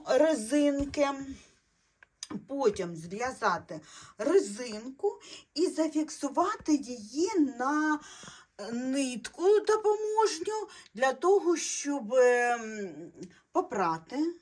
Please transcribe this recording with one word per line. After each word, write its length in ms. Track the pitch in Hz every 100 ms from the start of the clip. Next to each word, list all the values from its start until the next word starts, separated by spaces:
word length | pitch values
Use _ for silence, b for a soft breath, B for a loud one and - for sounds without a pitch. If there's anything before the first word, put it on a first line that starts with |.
| -
резинки, 1000 | 311 320 294 214 294 285 277 277 294 277 277 269 262 B B _ _ _ _ _ _ - 214 -
потім 480 | 277 247 196 175 165
зв'язати 880 | 170 202 254 - 214 170 - 226 B B B -
резинку 1000 | 247 381 214 208 247 214 240 262 415 480 B B -
і 140 | 285 339
зафіксувати 1080 | - 311 311 302 - 277 285 370 453 - 285
її 540 | 233 240 208 269 370 392 269 240
на 400 | 262 302 311 302 B B B B - - 214
нитку 720 | 233 262 277 262 233 - - 359 415 415
допоможню 1000 | 427 427 427 427 427 427 320 359 427 403 B B
для 200 | 208 262
того, 440 | 262 349 392 320 330
щоб, 560 | - - 285 285 208
ем, 1000 | 254 247 247 240 240 220 214 190 147 165 - 180 b _
попрати. 840 | 330 - 202 170 165 - 262 330 349